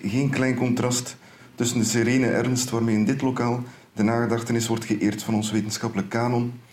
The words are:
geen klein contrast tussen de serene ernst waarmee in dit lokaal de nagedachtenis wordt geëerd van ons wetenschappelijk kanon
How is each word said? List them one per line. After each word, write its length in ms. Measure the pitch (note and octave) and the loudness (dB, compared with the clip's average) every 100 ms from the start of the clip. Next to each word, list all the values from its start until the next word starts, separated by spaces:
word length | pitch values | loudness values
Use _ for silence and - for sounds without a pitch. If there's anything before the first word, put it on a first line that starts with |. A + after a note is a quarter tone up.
geen 260 | G2+ B2 C#3 | -2 0 0
klein 260 | C3+ C3 B2 | 2 0 2
contrast 640 | B2+ B2+ B2+ - - - - - - - | 0 2 0 -2 -6 -14 -20 -20 -20 -4
tussen 240 | A#2+ B2 | -2 0
de 60 | G#2+ | 2
serene 420 | A#2+ A2+ C3 A#2 | 2 2 4 2
ernst 420 | - A#2+ B2+ B2 | 2 0 0 0
waarmee 260 | A2+ A2+ G#2+ | 0 2 2
in 100 | G#2+ | 2
dit 160 | C#3 | 2
lokaal 420 | C3 B2+ A#2+ B2 B2 - - | 0 0 0 -2 -6 -16 -14
de 100 | - | 0
nagedachtenis 640 | G#2+ A#2 A#2 A2+ A#2 A#2 A2+ | 2 2 2 0 0 -2 0
wordt 180 | A2+ - | -2 -2
geëerd 380 | G#2+ G2+ G#2+ | 0 0 -2
van 100 | - | -2
ons 180 | G#2+ G#2+ | -2 0
wetenschappelijk 580 | G#2+ G#2+ - A2+ G2 G2 | -2 -2 -4 -4 -4 -2
kanon 440 | A#2 A#2+ A#2+ A#2+ A#2+ - | 0 0 0 -2 -6 -18